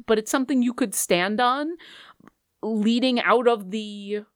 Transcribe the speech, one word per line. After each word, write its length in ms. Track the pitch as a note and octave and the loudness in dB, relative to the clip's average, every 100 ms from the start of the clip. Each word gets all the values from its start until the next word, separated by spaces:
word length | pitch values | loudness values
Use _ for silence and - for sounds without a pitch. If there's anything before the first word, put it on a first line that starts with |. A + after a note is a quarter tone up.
| - | -2
but 120 | A3 | 0
it's 140 | G#3+ | 0
something 300 | C#4+ B3+ C4+ | -2 0 0
you 120 | B3 | 0
could 220 | A#3+ A#3 - | 0 -2 -2
stand 440 | - F3 F#3 G#3+ | 0 0 2 0
on, 380 | B3 C4+ D4+ E4+ - - - _ - _ _ _ | 0 0 -4 -8 -14 -20 -20 _ -20 _ _ _
leading 560 | G#3+ A3 G#3+ A#3 B3+ A#3+ | -4 0 0 2 2 2
out 260 | F3 A3+ A#3+ | 2 4 4
of 240 | A#3 F#3 | 0 -2
the, 520 | A3 G#3+ G#3 G3+ G#3 G#3 | -10 -10 -12 -10 -10 -10